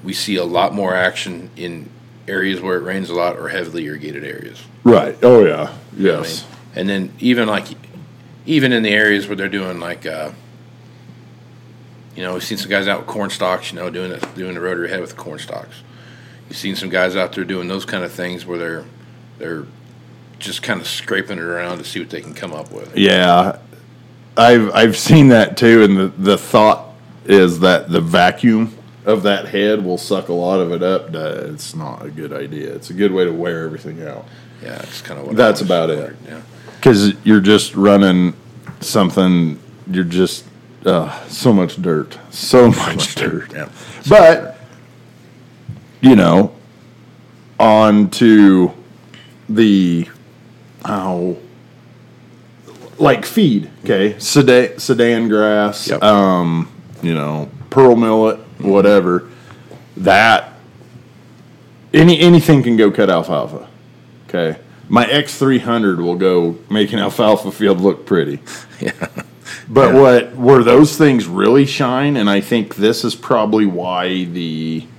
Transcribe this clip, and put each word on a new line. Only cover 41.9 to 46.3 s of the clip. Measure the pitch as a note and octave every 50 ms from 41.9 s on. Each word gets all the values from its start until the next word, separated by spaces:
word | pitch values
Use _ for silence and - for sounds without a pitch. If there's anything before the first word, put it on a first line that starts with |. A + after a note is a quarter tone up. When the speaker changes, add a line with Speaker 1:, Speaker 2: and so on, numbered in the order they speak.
| D#2+ D#2 - - - - - -
Speaker 2:
So | - - - - - B2+ B2 A#2
much | - - - - -
Speaker 1:
much | F#2 - - -
Speaker 2:
dirt. | - - - D#2+ E2 - -
Speaker 1:
dirt, | -
yeah. | D2 D2+ - - - - - - - - -
Speaker 2:
But, | G#3+ G#3+ F3 D#3+ E3 E3 - - - - - - - - - _ _ _ _ _ _ _ _ - _ _ - _ _ _ - - - - - - - _
you | - C3 B2+
know, | G#2 F2+ E2+